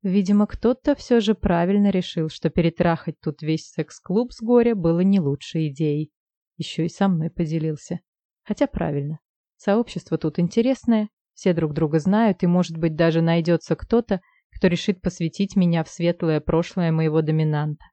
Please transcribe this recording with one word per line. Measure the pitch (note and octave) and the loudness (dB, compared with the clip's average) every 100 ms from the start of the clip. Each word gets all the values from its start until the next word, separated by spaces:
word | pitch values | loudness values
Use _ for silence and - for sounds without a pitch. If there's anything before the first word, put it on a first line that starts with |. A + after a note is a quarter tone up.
Видимо, | G3+ F#3+ F#3 G3+ G#3 | 0 0 2 2 2
кто-то | - A3+ B3+ - | 0 -2 0 0
все | C#4+ - A#3+ | -2 2 2
же | G3+ | 2
правильно | G3+ - E3+ F3 G3+ G3+ | -2 0 0 2 2 2
решил, | F#3 F3+ - D#3 | 0 -2 -6 -6
что | - E3 | -4 -2
перетрахать | - E3 - F3 E3 - D3+ | 0 0 2 0 0 -4 -8
тут | - D3 | -10 -8
весь | D3+ D#3+ - | -4 -4 -4
секс-клуб | - D3 - - F#3+ B3 | -8 -8 -10 -4 -2 -2
с | - | -8
горя | A3+ A#3+ A#3 | 2 4 4
было | G#3+ E3 E3+ | 0 0 2
не | F#3+ G3 | 2 2
лучшей | C#3+ C#3 - E3 D#3 | 0 -4 -6 -4 -4
идеей. | C#3 D#3 D3 D#3 _ _ _ _ _ | -2 -2 -2 -6 _ _ _ _ _
Еще | - - | -10 -6
и | E3 | -6
со | - G3 | -2 0
мной | E3+ E3 | 0 -4
поделился. | - E3 D#3+ D#3 D3+ - F3 _ _ _ _ | -4 -4 -2 -4 -6 -10 -12 _ _ _ _
Хотя | - G#3 C#4+ | -10 -2 -2
правильно. | - E3 C#3+ C#3+ D#3 _ _ _ _ | -2 -4 -4 -6 -10 _ _ _ _
Сообщество | - G#3 A#3+ - - E3 | -2 0 0 -8 -6 -4
тут | D#3+ - | -2 -2
интересное, | F3 - A#3 C4 - A3+ G#3+ _ _ | 0 0 0 0 0 0 -2 _ _
все | - F#3+ | -4 -2
друг | E3 D#3+ | 0 -2
друга | D3+ D#3 D#3 | -2 0 0
знают, | D3+ G#3 A3+ F3+ | 2 2 2 2
и, | F3 | 2
может | F3 F3 E3 | 2 0 -2
быть, | E3 | -4
даже | D#3 E3+ E3 | 2 2 2
найдется | E3 E3+ E3 E3 - | 2 2 2 0 0
кто-то, | E3 - A#3 A#3+ F#3+ _ _ _ | -6 0 0 0 -4 _ _ _
кто | - F#3 | -2 0
решит | E3+ - F#3+ | 0 -2 -2
посвятить | F3+ F3 E3 - G3 - | -4 -4 -6 -4 -2 2
меня | F3 E3+ | 2 0
в | D#3 | -2
светлое | - E3+ F3 E3 D#3 | -2 -2 0 0 0
прошлое | - E3 F3 - E3+ | 0 -2 0 -2 0
моего | D#3+ D#3+ D#3 | 0 2 0
доминанта. | D#3 D#3 D#3 D3+ D3+ D3+ - | 0 0 0 0 -4 -6 -14